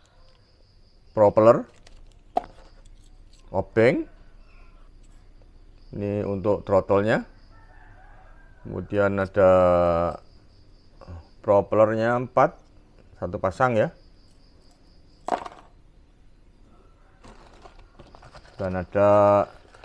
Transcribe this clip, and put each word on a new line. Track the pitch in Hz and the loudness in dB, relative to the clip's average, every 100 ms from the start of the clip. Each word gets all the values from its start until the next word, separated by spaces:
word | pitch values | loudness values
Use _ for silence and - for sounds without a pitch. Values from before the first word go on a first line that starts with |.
| _ _ - _ _ _ _ _ _ _ _ | _ _ -20 _ _ _ _ _ _ _ _
propeller, | - 104 104 110 131 254 - - - - - _ - - - - - - - - - - - - | 0 2 4 4 2 -2 -18 -20 -20 -20 -20 _ -10 -10 -14 -20 -20 -20 -20 -20 -20 -20 -20 -10
obeng. | 95 - 113 117 302 311 - - - - - - - - - - - - - - - - - - | -8 -4 0 2 0 -6 -18 -20 -20 -20 -20 -20 -20 -20 -20 -20 -20 -20 -20 -20 -20 -20 -20 -20
Ini | 104 101 104 95 | -10 -8 -6 -6
untuk | 101 101 92 - | -6 -4 -4 -2
throttle-nya. | 98 - 101 104 139 233 - - - - - - - - - - - - - | -2 0 -2 0 -4 -6 -18 -20 -20 -20 -20 -20 -20 -20 -20 -20 -20 -20 -20
Kemudian | 107 98 92 104 101 98 | -16 -14 -6 -2 -2 -2
ada | 95 101 92 92 90 87 87 85 85 - - - _ - - - _ - - 87 - - | -2 2 4 6 4 2 2 0 -2 -6 -16 -20 _ -20 -20 -20 _ -20 -20 -20 -20 -8
propellernya | - 101 92 101 107 110 113 123 | 0 2 2 2 2 0 -2 -2
empat, | 127 - 156 - _ - _ _ - - | -2 0 0 -2 _ -20 _ _ -20 -14
satu | 90 92 | -12 -6
pasang, | 95 - 131 113 | -6 -2 -2 0
ya. | 151 - - - - _ _ _ _ _ _ - - _ - - - - - _ - _ _ _ - _ _ _ - - _ _ _ _ - - - - - - - - - - - - - - | -2 -6 -20 -20 -20 _ _ _ _ _ _ -20 -20 _ -10 -10 -10 -20 -20 _ -20 _ _ _ -20 _ _ _ -20 -20 _ _ _ _ -20 -20 -20 -20 -20 -20 -20 -20 -20 -20 -20 -20 -20 -12
Dan | 95 92 | -8 -8
ada | 90 101 101 104 101 101 - - - - | -6 0 2 4 4 2 0 -8 -20 -20